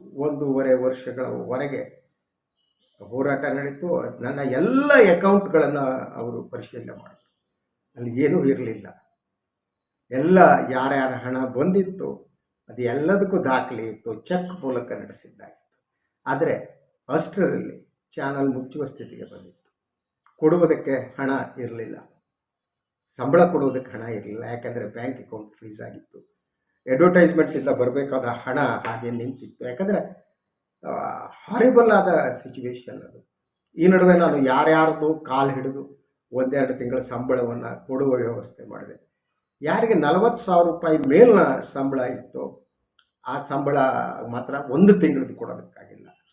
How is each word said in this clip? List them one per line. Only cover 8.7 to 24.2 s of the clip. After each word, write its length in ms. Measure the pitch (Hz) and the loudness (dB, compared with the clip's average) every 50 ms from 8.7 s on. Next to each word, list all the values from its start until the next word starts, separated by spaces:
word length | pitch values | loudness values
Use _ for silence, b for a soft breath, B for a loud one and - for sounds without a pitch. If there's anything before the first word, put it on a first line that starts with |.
| 107 104 98 - - _ _ _ _ _ _ _ _ _ _ _ _ _ _ _ _ _ _ _ _ _ _ - | -10 -10 -14 -18 -20 _ _ _ _ _ _ _ _ _ _ _ _ _ _ _ _ _ _ _ _ _ _ -8
ಎಲ್ಲ 260 | 120 135 147 175 185 185 170 147 139 131 131 127 | -4 -2 2 4 8 8 10 8 8 6 2 -2
ಯಾರ್ಯಾರ 420 | 131 131 131 135 139 135 131 127 127 | -4 -2 -2 0 0 0 -2 -2 -4
ಹಣ 320 | 120 120 127 127 127 131 | -6 -6 -6 -4 -4 -4
ಬಂದಿತ್ತು, 880 | 117 110 123 147 185 185 202 185 185 - - 139 139 - - - _ _ _ _ _ _ _ _ _ | -4 -2 -2 0 2 2 0 0 -2 -4 -10 -10 -10 -10 -12 -16 _ _ _ _ _ _ _ _ _
ಅದು 120 | 120 123 | -10 -6
ಎಲ್ಲದಕ್ಕೂ 560 | 123 120 127 143 151 175 202 190 196 - 196 175 | -4 -4 -2 -2 0 0 0 0 0 0 0 -2
ದಾಖಲೆ 500 | 123 131 131 123 - - 127 110 113 113 | 0 0 -2 -2 -2 -4 -8 -10 -10 -10
ಇತ್ತು, 260 | 104 - - 113 107 | -12 -12 -12 -12 -12
ಚೆಕ್ 500 | - - - 180 180 180 180 - - 135 | -12 -8 -6 -6 -4 -4 -6 -12 -10 -8
ಮೂಲಕ 280 | 131 127 120 - - | -6 -6 -6 -6 -8
ನಡೆಸಿದ್ದಾಗಿತ್ತು. 1000 | 110 104 104 104 - - _ - _ _ - - - _ _ _ _ _ _ _ _ _ _ _ _ _ - | -12 -12 -12 -16 -20 -20 _ -20 _ _ -20 -20 -20 _ _ _ _ _ _ _ _ _ _ _ _ _ -8
ಆದರೆ 580 | 131 135 139 165 147 110 - - - - _ _ _ _ _ _ - | -6 -2 -2 0 -2 -2 -4 -6 -14 -20 _ _ _ _ _ _ -4
ಅಷ್ಟರಲ್ಲಿ 840 | 135 160 - - - 202 175 - 139 - - - - - _ _ _ _ _ _ - | -4 -4 -4 -4 -4 -2 -2 -2 -2 -4 -6 -8 -12 -16 _ _ _ _ _ _ -12
ಚಾನಲ್ 340 | 156 139 135 143 139 139 135 | -8 -8 -6 -4 -2 -2 -2
ಮುಚ್ಚುವ 360 | 123 127 127 - - 151 139 | -2 -4 -8 -10 -8 -8 -8
ಸ್ಥಿತಿಗೆ 380 | - - - 117 117 120 117 110 | -10 -10 -16 -18 -18 -16 -18 -18
ಬಂದಿತ್ತು. 400 | - - - - - _ _ _ _ _ _ _ _ _ _ _ _ _ _ _ _ _ - | -18 -18 -20 -20 -20 _ _ _ _ _ _ _ _ _ _ _ _ _ _ _ _ _ 0
ಕೊಡುವುದಕ್ಕೆ 840 | 156 156 170 175 170 160 151 - - 135 135 123 117 - - - | 2 2 4 4 4 2 2 0 0 -4 -4 -4 -4 -8 -10 -6
ಹಣ 100 | 135 131 135 127 120 - - 131 | -4 -2 -2 -4 -4 -8 -10 -12
ಇರಲಿಲ್ಲ, 680 | 120 117 117 117 110 110 107 - - _ _ _ _ _ _ _ _ _ _ _ _ _ _ _ _ _ _ _ _ _ _ | -12 -10 -10 -10 -12 -12 -14 -18 -18 _ _ _ _ _ _ _ _ _ _ _ _ _ _ _ _ _ _ _ _ _ _
ಸಂಬಳ 280 | - 123 135 151 180 175 | -8 -4 2 4 6 6
ಕೊಡುವುದಕ್ಕೆ 480 | 175 170 143 139 131 113 131 - - | 6 4 0 0 0 -2 -4 -8 -10
ಹಣ 120 | - 110 113 | -14 -12 -10
ಇರಲಿಲ್ಲ, 400 | 120 113 101 | -8 -10 -10